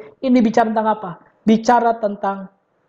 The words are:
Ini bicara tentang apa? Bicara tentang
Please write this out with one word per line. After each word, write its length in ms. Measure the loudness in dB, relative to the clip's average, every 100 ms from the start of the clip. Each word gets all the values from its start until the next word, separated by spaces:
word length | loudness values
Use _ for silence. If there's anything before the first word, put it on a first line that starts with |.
| -16 _
Ini 240 | 0 2
bicara 320 | 4 2 0
tentang 160 | 0 -2
apa? 220 | -4 -8 -16 _ _ 0
Bicara 480 | 2 2 2 2 -2
tentang 480 | -6 -6 -6 -8 -12 _ _ _